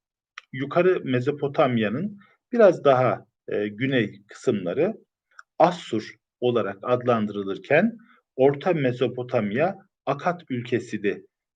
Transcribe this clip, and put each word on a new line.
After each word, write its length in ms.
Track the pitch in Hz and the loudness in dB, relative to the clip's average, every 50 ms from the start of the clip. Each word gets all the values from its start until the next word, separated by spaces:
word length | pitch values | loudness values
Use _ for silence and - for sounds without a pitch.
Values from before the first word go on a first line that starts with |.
| _ _ _ _ _ _ _ - - _ | _ _ _ _ _ _ _ -20 -18 _
Yukarı 500 | - 131 139 135 - 175 175 185 185 - - | -8 -8 -8 -2 0 2 2 2 2 0 -2
Mezopotamya'nın 1160 | 139 127 123 123 147 143 143 147 139 139 - 151 127 123 113 110 101 110 147 196 214 - - - _ _ _ _ _ | -2 -2 -2 -2 -2 -4 -4 -6 -2 0 2 2 2 2 0 0 0 -2 -4 -6 -6 -8 -14 -20 _ _ _ _ _
biraz 320 | 247 233 214 185 151 - - | 4 6 6 6 6 6 4
daha, 420 | 143 131 127 127 113 92 - - _ _ _ _ | 4 4 6 4 2 0 -2 -6 _ _ _ _
e, 200 | - - 101 104 | -6 -4 -4 -4
güney 560 | 104 104 104 131 135 139 123 107 98 - - _ | -4 -4 -4 -2 0 2 0 0 0 -4 -12 _
kısımları 680 | - - - - 131 110 101 90 85 92 135 170 208 220 - _ _ _ _ _ _ _ - - _ _ - | -20 -20 -4 -2 -2 -2 0 -2 -4 -2 0 0 -2 -2 -6 _ _ _ _ _ _ _ -20 -20 _ _ 4
Assur 560 | 156 180 175 - - - 117 107 - - - _ _ _ _ _ | 4 4 2 0 -6 -6 -6 -6 -6 -8 -14 _ _ _ _ _
olarak 380 | 123 123 120 110 98 98 98 - | -2 0 0 0 -2 -2 -6 -8
adlandırılırken 1160 | - 123 123 123 123 123 117 110 107 101 101 101 98 98 92 87 - - 139 165 214 233 - - - _ _ _ _ _ _ | -2 -2 0 0 2 0 0 0 0 -2 -4 -4 -6 -6 -6 -6 -2 0 2 2 2 2 -2 -6 -16 _ _ _ _ _ _
Orta 380 | 127 131 143 143 143 - 190 165 | 4 4 4 4 2 0 -2 0
Mezopotamya 1040 | 151 135 123 123 - 131 117 127 127 123 127 127 117 104 101 104 131 160 190 202 - - _ _ _ _ | 0 0 0 0 0 -2 -2 -2 -6 -6 -4 -2 -2 -2 -2 -2 0 -2 -2 -2 -6 -14 _ _ _ _
Akat 360 | 139 143 139 - 180 175 175 - - | -6 -6 -2 -2 -4 -4 -4 -6 -8
ülkesi 540 | 127 120 120 - 127 110 - - 113 98 101 | -6 -6 -4 -2 -2 -4 -2 -6 -8 -4 -4
de 180 | 101 90 - - _ _ _ _ _ _ | -4 -4 -4 -8 _ _ _ _ _ _